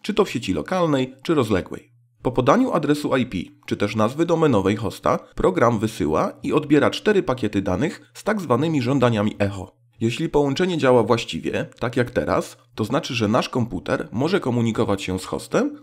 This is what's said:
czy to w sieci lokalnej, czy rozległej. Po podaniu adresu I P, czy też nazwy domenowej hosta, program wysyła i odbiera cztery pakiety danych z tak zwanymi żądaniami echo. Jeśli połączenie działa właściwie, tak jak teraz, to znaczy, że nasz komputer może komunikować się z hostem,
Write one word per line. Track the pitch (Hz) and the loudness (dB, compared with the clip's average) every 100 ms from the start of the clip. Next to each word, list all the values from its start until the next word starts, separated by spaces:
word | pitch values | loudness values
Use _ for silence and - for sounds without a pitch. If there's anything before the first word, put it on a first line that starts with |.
czy | - | -6
to | 202 | 0
w | 190 | 0
sieci | 131 98 | -2 -4
lokalnej, | 156 - 185 165 139 127 - | -4 -2 -2 0 0 -4 -6
czy | - | -2
rozległej. | 156 107 92 - - _ _ _ _ | 0 2 0 -2 -12 _ _ _ _
Po | 131 | -2
podaniu | 123 123 196 262 | 0 4 4 2
adresu | 175 143 147 135 131 | 0 0 0 0 0
I | 120 | 0
P, | 92 - - - | -4 -8 -12 -6
czy | 113 | -2
też | 104 110 | -2 0
nazwy | 110 143 170 | 0 0 0
domenowej | 165 156 107 92 107 | 2 4 4 2 0
hosta, | 101 - - 160 - | -4 -2 -2 -2 -4
program | - 175 175 117 110 | 0 0 4 2 2
wysyła | 110 - 76 78 185 - | -2 -2 0 0 -2 -4
i | 143 | -2
odbiera | 147 139 147 110 | 0 4 4 4
cztery | - - 202 | 0 2 2
pakiety | 147 123 107 101 | 0 -2 -2 -2
danych | 87 92 160 - - | 0 -2 -2 -6 -18
z | - | -8
tak | - 220 | -4 -4
zwanymi | 147 120 165 151 | 0 0 2 0
żądaniami | 120 131 123 110 104 - | 0 2 2 2 0 0
echo. | 98 98 92 _ _ - | -2 -4 -12 _ _ -4
Jeśli | 113 117 160 | -2 -2 0
połączenie | 147 143 131 185 165 | 2 2 0 0 2
działa | 135 123 | 4 4
właściwie, | 107 117 - 80 - 104 151 - | 4 0 -2 -6 -4 -4 -6 -6
tak | 113 - | -4 -2
jak | 156 | 0
teraz, | 90 76 87 - - _ | -2 0 -2 -4 -14 _
to | - | -6
znaczy, | 110 139 - | -2 -2 -4
że | 117 104 | -2 0
nasz | 127 - | 0 0
komputer | 131 113 90 - 135 - | -2 -2 -4 -4 -4 -4
może | 104 156 190 | -2 0 0
komunikować | - 120 113 117 104 98 | 0 0 0 0 0 -2
się | - 92 | -4 -6
z | |
hostem, | - - - 175 285 - | -6 -8 -2 -2 -2 -6